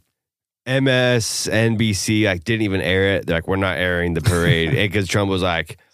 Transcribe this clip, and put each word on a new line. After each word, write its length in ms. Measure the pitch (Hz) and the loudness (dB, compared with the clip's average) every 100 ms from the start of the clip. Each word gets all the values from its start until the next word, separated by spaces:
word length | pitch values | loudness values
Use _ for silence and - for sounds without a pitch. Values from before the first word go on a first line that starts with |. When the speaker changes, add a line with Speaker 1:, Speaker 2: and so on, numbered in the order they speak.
| - _ _ _ _ _ - | -16 _ _ _ _ _ -4
Speaker 1:
M 220 | 131 135 | 0 2
S 600 | 127 127 123 107 - - | 2 2 2 0 -4 -2
N 300 | 107 113 107 | 0 2 2
B 160 | 110 | 0
C, 320 | 98 - 107 104 | 0 0 2 2
like, 180 | 90 | 0
didn't 200 | 98 113 | -2 -2
even 180 | 107 95 | 0 -2
air 340 | 82 95 98 95 | 0 2 2 0
it. 100 | 71 | -2
They're 100 | 82 | -2
like, 100 | 82 | -2
"We're 100 | 95 | -2
not 200 | 98 78 | -2 -2
airing 360 | 90 87 87 82 | -2 0 -2 0
the 60 | |
parade." 520 | 76 87 85 82 82 | 0 2 2 2 2
Speaker 2:
<laughs> 40 | - | 0
Speaker 1:
And 140 | 101 | 0
'cause 160 | 98 92 | -2 -2
Trump 220 | 107 101 | 0 0
was, 120 | 95 | 0
like, 340 | 92 82 82 - _ | 0 -2 -4 -12 _